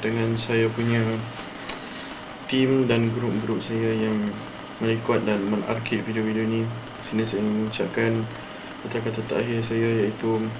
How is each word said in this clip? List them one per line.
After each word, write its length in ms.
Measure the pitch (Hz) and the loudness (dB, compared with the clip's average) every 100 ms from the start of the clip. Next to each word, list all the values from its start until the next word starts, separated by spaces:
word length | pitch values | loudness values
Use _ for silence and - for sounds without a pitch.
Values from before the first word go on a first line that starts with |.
dengan 320 | 110 113 113 113 | -2 0 2 2
saya 320 | - 113 113 | 2 4 2
punya 320 | 113 117 117 110 110 113 - - - - - - - - - - - - | 2 2 2 2 0 -4 -10 -12 -10 -8 -8 -8 -12 -12 -12 -12 -12 -2
tim 400 | 131 131 135 123 | 2 4 4 4
dan 240 | 117 113 | 4 2
grup-grup 480 | 113 117 101 117 104 | 2 0 0 0 -2
saya 320 | - 113 113 | -2 0 2
yang 400 | 110 110 107 104 104 - - - - | 2 2 0 0 -4 -8 -12 -12 -2
merekod 400 | 113 113 - 113 98 | 0 2 2 2 2
dan 160 | 101 98 | 2 2
menarkib 480 | 107 - 113 113 107 - | 0 0 -2 0 -2 0
video-video 400 | 110 110 110 110 | 0 0 2 2
ni. 160 | 113 113 117 - - | 0 0 -4 -10 -10
Di 60 | |
sini 240 | - 110 110 | -4 0 2
saya 160 | 101 | 2
ingin 160 | 107 107 | 2 2
mengucapkan 640 | 110 - - - 113 113 113 - - - - - - | 0 0 -2 2 2 2 -2 -6 -12 -12 -12 -10 -6
kata-kata 320 | 117 113 113 113 | -2 -2 -2 -2
terakhir 320 | 87 120 117 | 0 0 0
saya, 400 | 113 113 117 113 | 2 2 2 4
iaitu 480 | 104 107 113 113 110 | 2 0 0 0 0